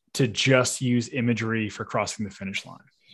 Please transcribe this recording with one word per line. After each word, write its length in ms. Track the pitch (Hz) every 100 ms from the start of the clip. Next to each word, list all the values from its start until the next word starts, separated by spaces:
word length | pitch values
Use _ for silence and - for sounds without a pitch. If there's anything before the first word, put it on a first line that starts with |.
| _
to 120 | - 127
just 540 | 98 135 131 120 -
use 300 | 123 123 117
imagery 580 | 135 120 113 113 113 104
for 160 | -
crossing 400 | 113 113 101 -
the 60 | 101
finish 340 | - 98 101
line? 140 | - - _ _ _